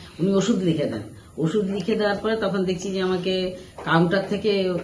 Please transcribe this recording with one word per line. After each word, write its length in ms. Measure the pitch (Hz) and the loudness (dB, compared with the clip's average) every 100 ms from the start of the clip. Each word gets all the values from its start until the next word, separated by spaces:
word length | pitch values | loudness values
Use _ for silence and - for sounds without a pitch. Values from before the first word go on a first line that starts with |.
| - - | -14 -2
উনি 140 | 180 | 2
ওষুধ 280 | 196 196 202 | 2 2 2
লিখে 220 | 180 151 | 2 0
দেন। 180 | 123 107 104 - - - | 0 -4 -10 -16 -12 -2
ওষুধ 320 | 160 214 196 | 0 2 0
লিখে 240 | 196 180 | -2 0
দেওয়ার 220 | 214 208 196 | 0 0 0
পরে 200 | 214 220 | -2 0
তখন 280 | 196 196 | 0 0
দেখছি 260 | 185 175 202 | -2 -2 -4
যে 120 | 190 | -2
আমাকে 540 | 185 180 180 185 185 185 - - | 0 0 0 -2 -2 -6 -14 -10
কাউন্টার 440 | - 165 175 190 - | 2 4 4 2 0
থেকে 460 | 202 214 196 185 175 | -2 0 2 0 -2